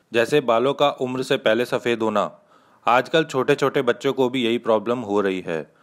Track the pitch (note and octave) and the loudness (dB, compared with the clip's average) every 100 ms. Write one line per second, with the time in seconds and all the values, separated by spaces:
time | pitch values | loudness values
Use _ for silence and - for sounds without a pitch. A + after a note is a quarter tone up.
0 | - A2+ A2+ D3 B2 A2+ B2+ C3+ C#3+ - | -4 -2 2 0 2 2 2 0 0 0
1 | B2+ B2+ C3 C3+ A#2 A2+ A#2+ B2 A#2+ A#2 | -6 -6 -2 0 2 0 0 -2 -2 -2
2 | A2 G#2 E2 - _ _ _ _ - B2 | 0 0 -2 -6 _ _ _ _ 2 2
3 | C3+ E3 D#3 C3+ B2 C#3+ C#3 C#3+ B2 A#2 | 2 0 0 -2 0 2 0 0 0 0
4 | C#3 C3 B2 C3 A2+ A#2 A2+ A2 G#2 B2 | -2 0 0 0 -2 -2 0 0 0 -6
5 | G#2 G2+ G2 F#2+ F2 D#2+ D2 _ | -2 0 0 -2 -4 -6 -8 _